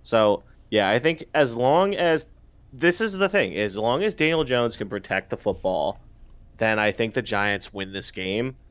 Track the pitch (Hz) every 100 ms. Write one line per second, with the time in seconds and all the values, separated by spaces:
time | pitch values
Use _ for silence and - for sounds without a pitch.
0 | - 113 107 98 - - - 107 98 117
1 | 151 165 - 151 135 117 127 160 196 196
2 | 170 160 - - - - - 131 165 175
3 | 220 190 190 196 104 80 104 95 113 135
4 | 208 - 156 165 135 123 120 - 101 101
5 | - 95 - 123 104 92 95 87 76 -
6 | - - - - - - 110 110 107 -
7 | 113 117 104 104 104 101 - 98 95 98
8 | - - 92 101 131 131 -